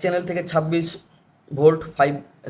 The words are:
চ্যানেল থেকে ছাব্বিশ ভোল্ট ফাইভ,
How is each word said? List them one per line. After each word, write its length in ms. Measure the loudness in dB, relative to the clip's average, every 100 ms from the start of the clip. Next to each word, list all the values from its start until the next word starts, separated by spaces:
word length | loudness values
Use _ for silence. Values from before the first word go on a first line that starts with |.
চ্যানেল 200 | 0 -2 -4
থেকে 120 | -6 -2
ছাব্বিশ 360 | -2 0 -2 -2 -8 _ _ _ _ -12 4
ভোল্ট 220 | 4 4 -4 0
ফাইভ, 180 | 0 0 -10 _ -14